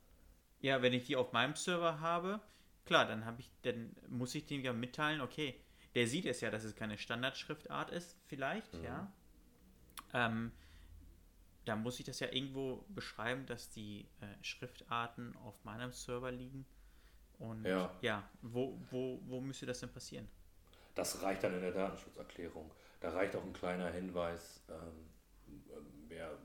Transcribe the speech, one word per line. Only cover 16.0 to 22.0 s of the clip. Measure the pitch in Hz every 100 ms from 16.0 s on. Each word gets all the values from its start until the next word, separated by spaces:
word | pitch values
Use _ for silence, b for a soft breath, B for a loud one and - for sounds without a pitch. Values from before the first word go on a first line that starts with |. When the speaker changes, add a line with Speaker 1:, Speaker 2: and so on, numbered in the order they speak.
| - 123 127
Speaker 1:
liegen. | 127 127 135 135 b b b b b b -
Und | 113 113 107
Speaker 2:
Ja. | 92 90 -
Speaker 1:
ja, | 120 107 98 -
wo, | 117 120 135 - 120
wo, | 127 131 127 131
wo | 127
müsste | 135 131 127
das | 123
denn | 123
passieren? | - - - - - - - - B B
Speaker 2:
Das | - 87 92
reicht | 98 95
dann | 104 90
in |
der | 92
Datenschutzerklärung. | 92 95 -